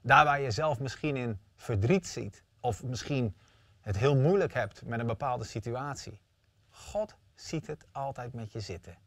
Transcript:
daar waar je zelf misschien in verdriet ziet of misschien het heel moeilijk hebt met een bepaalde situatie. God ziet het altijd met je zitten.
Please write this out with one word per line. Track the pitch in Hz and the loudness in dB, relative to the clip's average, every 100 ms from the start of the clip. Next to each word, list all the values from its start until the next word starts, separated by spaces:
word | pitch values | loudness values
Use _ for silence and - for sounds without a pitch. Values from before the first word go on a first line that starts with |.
daar | - 139 | 8 8
waar | 151 143 | 8 4
je | 139 | 2
zelf | 104 156 131 | 0 0 0
misschien | 131 - 156 139 | -4 -2 -2 0
in | 123 104 _ _ | -2 -4 _ _
verdriet | - 113 110 190 - | -2 0 4 4 2
ziet | - 107 - _ _ | -8 -8 -10 _ _
of | 123 107 | -6 -4
misschien | 127 123 - 139 120 - _ _ _ _ | -6 -8 -2 0 0 -4 _ _ _ _
het | - 90 | -6 2
heel | 131 139 | 4 6
moeilijk | 139 196 165 | 6 4 2
hebt | - 104 - | 0 -4 -6
met | 117 117 | -6 -4
een | 117 | -2
bepaalde | 110 143 123 | -2 -2 -4
situatie. | 117 - 113 117 120 135 - - _ _ _ _ _ | -6 -8 -6 -6 -6 -10 -12 -18 _ _ _ _ _
God | - - 208 214 - _ | -20 -10 -6 -6 -8 _
ziet | _ - 165 - | _ -8 -8 -6
het | 156 - | -12 -12
altijd | - 139 131 123 | -8 -8 -8 -10
met | 123 113 | -8 -10
je | 113 | -10
zitten. | 101 90 - 87 | -10 -10 -12 -20